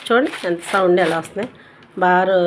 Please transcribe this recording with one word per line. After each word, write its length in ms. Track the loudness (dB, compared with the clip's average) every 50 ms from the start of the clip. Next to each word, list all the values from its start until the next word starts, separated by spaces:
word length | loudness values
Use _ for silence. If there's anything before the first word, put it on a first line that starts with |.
| -4
చూడండి, 260 | 0 0 0 0 0 -4 -6 -6 -6
ఎంత 120 | -6 -6 -4 -4 -2
సౌండ్ 300 | 0 2 2 2 2 2
ఎలా 120 | 0 -2 -4 -6
వస్తున్నాయి, 300 | -8 -8 -10 -10 -10 -12 -18 -20 -20 -20 -20 -20 -18 _ -2 0
బాగా 300 | 2 2 2 2 2 2 2 2